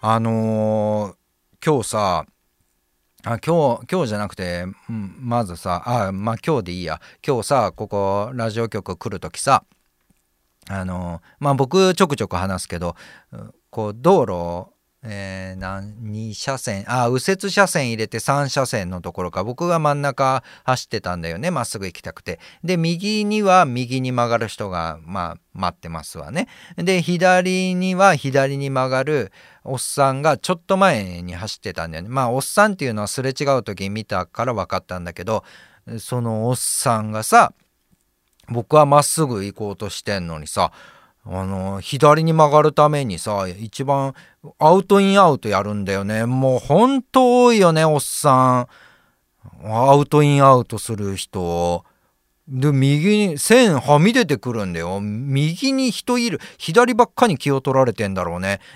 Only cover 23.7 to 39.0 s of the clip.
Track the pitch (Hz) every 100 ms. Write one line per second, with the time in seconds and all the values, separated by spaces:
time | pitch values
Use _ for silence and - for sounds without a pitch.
23.7 | 120 123 131 127 123 120 117 113 - 104
24.7 | 87 82 80 80 98 85 82 _ - 92
25.7 | - 85 82 78 - 73 139 220 - -
26.7 | - 175 185 170 175 185 185 185 185 185
27.7 | 180 185 180 196 156 139 135 135 139 139
28.7 | 135 131 131 135 151 101 _ - _ -
29.7 | 131 - - 135 131 156 139 - 185 -
30.7 | 190 196 131 95 87 87 85 104 - 107
31.7 | 82 82 80 92 127 123 127 - - 214
32.7 | 196 135 107 104 - 131 135 143 135 107
33.7 | 95 98 104 107 98 90 - 120 113 90
34.7 | 95 _ 90 87 85 90 110 - - _
35.7 | _ - 113 - 123 117 110 113 127 -
36.7 | - 139 113 107 107 110 233 208 _ _
37.7 | _ _ _ _ _ _ _ - 120 113
38.7 | 151 147 147